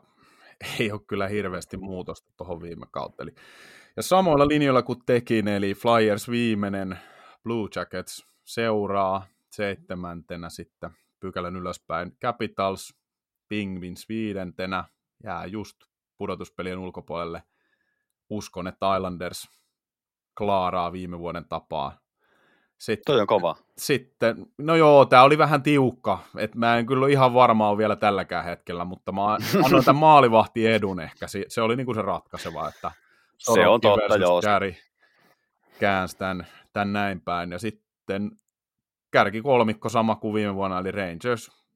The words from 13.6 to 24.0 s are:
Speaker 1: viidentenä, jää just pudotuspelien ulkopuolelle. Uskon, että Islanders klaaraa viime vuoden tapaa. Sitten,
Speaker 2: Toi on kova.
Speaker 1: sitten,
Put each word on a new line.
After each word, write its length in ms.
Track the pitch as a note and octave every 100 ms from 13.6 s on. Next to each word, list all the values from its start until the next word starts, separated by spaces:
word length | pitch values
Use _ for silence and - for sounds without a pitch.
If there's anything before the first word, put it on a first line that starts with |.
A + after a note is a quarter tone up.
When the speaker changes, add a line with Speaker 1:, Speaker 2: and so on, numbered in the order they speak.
| G2 F#2 F2+ E2+ -
Speaker 1:
viidentenä, 760 | A2 A2 F#2+ F2+ D#2+ F#2 F#2 F2+ _ _ _
jää 220 | G#2+ E2+ F2
just 300 | G#2 G2+ - _ _ _ -
pudotuspelien 600 | G2+ F2+ F2+ - F2+ F#2
ulkopuolelle. 640 | F#2 F2 - D#2+ E2+ F2 - _ _ _ _ _ _ _ -
Uskon, 360 | G#2 - F#2 F2+
että 300 | - G2 F#2+
Islanders 520 | F#2 F2+ F2+ - - _ _ _ _ _ _ _ _ -
klaaraa 540 | G#2 G2 F2+ F2+ F2
viime 260 | F#2 F2+ F2
vuoden 300 | E2+ E2 D#2+
tapaa. 500 | D#2+ - D#2 C#2 - _ _ _ _ _ _ _ _
Sitten, 340 | - G#2+ -
Speaker 2:
Toi 80 | C3+
on 60 | G2+
kova. 300 | G#2+ E2+ - _ -
Speaker 1:
sitten, 680 | - C3+